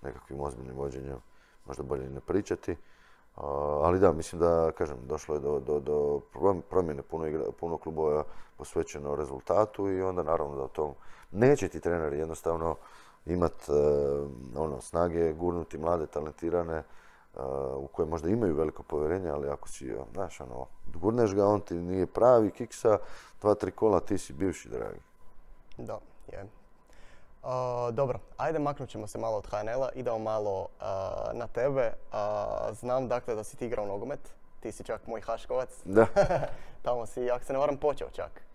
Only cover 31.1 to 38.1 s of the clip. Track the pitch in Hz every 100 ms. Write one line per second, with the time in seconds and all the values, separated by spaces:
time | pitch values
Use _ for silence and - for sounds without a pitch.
31.1 | - 113 117 117 - 131 135 117 110 -
32.1 | 110 104 104 104 107 110 107 123 127 127
33.1 | 123 123 110 107 - 123 113 101 101 117
34.1 | 143 - - - - 117 101 - 110 -
35.1 | 113 101 113 - 127 127 - - 98 113
36.1 | - 196 170 139 - - - - 120 113
37.1 | - 123 123 - 135 147 139 147 135 -